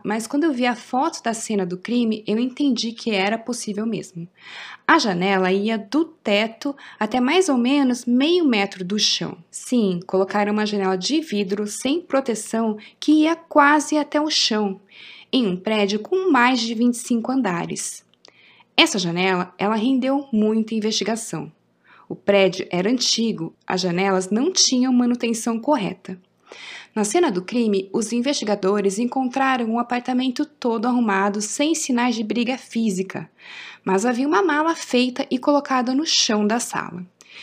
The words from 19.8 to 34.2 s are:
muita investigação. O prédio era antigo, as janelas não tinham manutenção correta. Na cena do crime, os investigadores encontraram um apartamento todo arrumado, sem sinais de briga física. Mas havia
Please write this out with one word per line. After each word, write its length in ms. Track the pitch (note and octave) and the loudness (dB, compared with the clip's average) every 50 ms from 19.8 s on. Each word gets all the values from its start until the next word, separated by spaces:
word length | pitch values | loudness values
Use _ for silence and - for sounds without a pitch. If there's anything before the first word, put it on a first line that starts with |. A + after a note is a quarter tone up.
| G#3+ C4 C4+ B3+ A#3 C4 C4+ C#4+ C#4 - | 0 0 0 0 0 0 0 -2 -2 -2
muita 440 | - G#3+ G#3+ G#3+ A3 A3 A3 A3 A3+ | 0 2 2 2 2 0 -2 -2 -2
investigação. 760 | A3 G#3 A3 G#3+ - G3 G#3 A3+ A3 - - - D#3 D3 D#3 - _ _ _ _ _ _ _ - - - - | -2 -2 -2 -2 -2 -2 -2 -2 -4 -4 -8 -8 -8 -10 -10 -16 _ _ _ _ _ _ _ -20 -20 -14 -14
O 80 | F3+ | -14
prédio 500 | - - - G3+ G3 G3 F3+ F3 - - - | -4 2 4 6 6 6 4 2 0 -6 -4
era 200 | - F3 F3+ G#3+ | -2 -2 0 0
antigo, 640 | B3+ A#3+ - - - A3 A3+ A3+ F#3 D#3+ E3 D#3+ - _ _ | 0 0 0 0 0 0 0 0 -2 -4 -6 -10 -12 _ _
as 140 | - - F#3 | -4 -4 -2
janelas 480 | F#3 F#3 E3+ F3 G3 G3 F#3+ F#3 F#3+ F#3 | -2 0 0 0 2 2 2 0 0 0
não 240 | G#3 A3 C4+ F4+ | 0 0 0 0
tinham 400 | F#4+ - - - C4 B3 B3 B3+ | 2 2 2 2 2 2 2 4
manutenção 680 | B3 B3 B3 A#3+ A#3+ A#3+ - A3+ A3+ A3+ - A#3+ A3+ A3+ | 4 4 2 2 0 0 -2 -2 -2 -2 -2 -2 -4 -2
correta. 600 | A3+ C#4+ D4+ B3+ G3 F3 F#3 - - - F#3 F#3 _ _ _ _ _ - - - - - - - - - - | 0 0 0 0 0 -4 -8 -10 -12 -14 -14 -14 _ _ _ _ _ -20 -20 -20 -18 -18 -18 -18 -16 -8 -4
Na 100 | A3 G3+ | -4 -2
cena 260 | G#3 G#3+ F4 F4+ D4 | 0 2 2 2 2
do 100 | G3 F3+ | 0 -2
crime, 480 | F3+ - G#3+ B3 A#3 A3 G3+ G3 F#3+ - | -4 -2 -2 0 2 2 2 0 -2 -2
os 220 | - A#3 A3 A3 | -4 -4 -2 -2
investigadores 840 | A#3+ A#3+ A#3+ C#4 D4 - A#3 G#3+ G3+ G3+ G3 F#3+ G#3 G#3 F#3+ G3+ F#3+ G#3 | -2 -2 0 0 -2 -2 -2 -2 -2 0 2 0 2 2 2 0 0 0
encontraram 680 | B3 A#3+ - C4+ C4 B3 B3 C4+ C4+ C4+ C4 B3 A#3+ | -2 -2 -2 -2 -2 -2 0 0 0 0 0 0 0
um 120 | A3 A3+ A#3 | 0 -2 -2
apartamento 680 | A#3+ A#3+ B3 B3 B3 - B3+ B3 B3+ C4 B3 - D4+ | -2 -2 -4 -4 -4 -2 -2 0 0 0 -2 -2 -4
todo 400 | - _ - - A#3 A3+ A3+ G#3+ | -6 _ -4 -2 -2 -2 0 0
arrumado, 560 | B3+ B3 B3 A#3+ G#3+ G3 G3 G3 G#3 G3 G#3+ | 0 2 2 2 2 2 2 2 0 0 -2
sem 340 | G#3 G#3+ - - D4 D#4 E4 | -4 -4 -2 -2 0 0 0
sinais 400 | D#4+ - - B3+ A#3+ A#3+ B3+ A3 | -2 -2 -2 0 0 2 0 0
de 80 | A3 | -2
briga 360 | A3+ G#3 G#3+ A#3+ A#3+ A3+ C4 A#3+ | -2 -2 -2 -2 -2 -2 -4 -6
física. 720 | - - - A#3 A3+ A3 F#3 F3+ F#3 F#3+ - - D#3+ - _ _ - - - - - - - - | -8 -6 -4 -2 0 0 0 -2 -2 -4 -6 -12 -12 -14 _ _ -20 -20 -18 -18 -18 -18 -16 -8
Mas 220 | - F#3+ F#3+ G3 G#3+ | -2 0 0 2 2
havia 240 | B3 A#3+ A#3 | 2 0 0